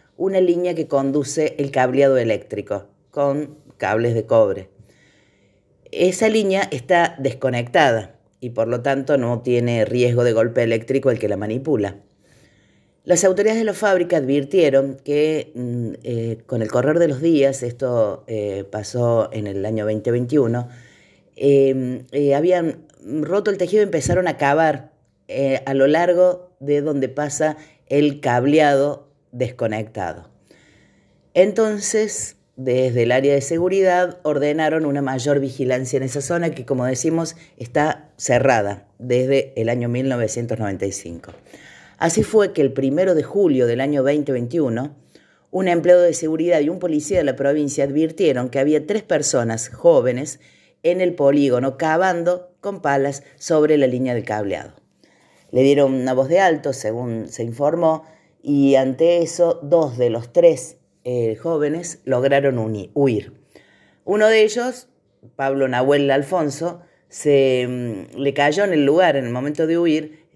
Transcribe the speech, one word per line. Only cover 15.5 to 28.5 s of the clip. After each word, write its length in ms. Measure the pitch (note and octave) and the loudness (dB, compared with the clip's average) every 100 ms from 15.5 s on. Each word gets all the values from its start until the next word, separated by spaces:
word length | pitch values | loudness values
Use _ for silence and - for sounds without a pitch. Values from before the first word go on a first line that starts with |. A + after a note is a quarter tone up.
mm, 360 | B2 B2 A#2+ A#2 - | -8 -6 -4 -6 -8
eh, 340 | - A#2 A2+ A2+ - | -8 -6 -4 -8 -6
con 160 | B2+ | -4
el 80 | A2 | -2
correr 260 | B2 C3+ E3 | 0 0 2
de 120 | E3+ | 0
los 120 | C3 | 0
días, 400 | E3 D#3 C3+ C3 | 0 2 2 0
esto, 640 | A#2+ A#2+ C3 A#2+ G#2+ - - | -6 -6 -2 0 0 -2 -8
eh, 380 | A2 G#2 G2 G2 | -6 -4 -6 -8
pasó 580 | G#2+ G#2 B2 A#2+ A#2 G2 | -10 -6 -2 0 2 0
en 140 | A2+ G#2 | -4 -8
el 180 | G2 G#2 | -6 -4
año 200 | A2 G#2+ | -4 -2
veinte 240 | G#2+ B2 | -2 -2
veintiuno, 600 | A#2+ B2 D3 A#2+ A#2+ A#2+ - - _ _ _ _ - | -2 0 0 2 0 -6 -14 -20 _ _ _ _ -4
eh, 680 | C#3+ C#3 C3+ C3 B2+ B2 B2 | 2 4 4 0 -4 -8 -8
eh, 220 | C#3 C#3+ | -4 0
habían 540 | C#3 E3+ F3+ D#3+ - - _ F#2+ | 0 2 0 0 -6 -14 _ -10
roto 460 | D#3 D3 G3 G#3+ | -8 -4 -2 -2
el 60 | F#3+ | -2
tejido 240 | F3 G#3+ | 0 0
y 40 | G3+ | 0
empezaron 440 | D#3+ C3 F3 F3+ | 0 0 0 0
a 80 | C#3 | 0
cavar, 560 | C#3+ D3+ D#3+ C#3 - _ _ _ - | 0 2 2 0 -6 _ _ _ -10
eh, 340 | A#2 C#3 C3+ C#3 | -4 -2 -2 -2
a 80 | |
lo 140 | C#3 C#3 | 2 4
largo 680 | D#3 F3 F3 F#3 C4+ - _ | 4 2 4 2 0 -8 _
de 200 | C#3 D3 | -2 -2
donde 280 | D3+ C#3 C3 | -2 -2 -4
pasa 480 | C#3+ D3 - D#3 D3+ - _ - | -4 -6 -2 -2 -4 -12 _ -4
el 340 | C#3+ D3 C#3+ | 0 0 0
cableado 880 | C3 B2 C3+ | -2 0 2